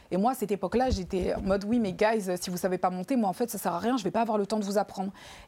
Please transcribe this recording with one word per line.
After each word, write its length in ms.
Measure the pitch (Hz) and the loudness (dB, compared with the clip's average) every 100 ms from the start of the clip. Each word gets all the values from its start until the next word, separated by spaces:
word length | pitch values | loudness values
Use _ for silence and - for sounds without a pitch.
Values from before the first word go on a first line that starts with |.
| - | -4
Et 40 | 180 | 2
moi, 160 | 214 | 2
à 20 | |
cette 180 | 262 208 | 0 -2
époque-là, 380 | 196 185 226 262 | -2 0 2 2
j'étais 440 | 196 180 190 185 | 0 -2 -2 0
en 60 | - | -2
mode, « 220 | 196 196 202 | 2 0 2
Oui, 140 | 240 | 0
mais 120 | 214 | 0
guys, 440 | 175 208 226 190 180 | 2 2 4 0 -2
si 100 | - | -2
vous 60 | 180 | -2
savez 220 | 190 180 | 0 2
pas 120 | 185 | 0
monter, 260 | 185 180 269 | -2 0 2
moi, 120 | 208 | 2
en 40 | |
fait, 180 | 175 240 | 0 -4
ça 80 | 196 | -2
sert 140 | 196 | -2
à 80 | 170 | -2
rien, 160 | 214 240 | 0 0
je 80 | |
vais 80 | 175 | 0
pas 80 | 208 | 0
avoir 180 | 226 214 | 2 2
le 80 | 196 | 2
temps 140 | 220 | 0
de 40 | |
vous 140 | 196 202 | 0 0
apprendre. » 340 | 190 - 196 - - - | 0 -4 -6 -8 -18 -20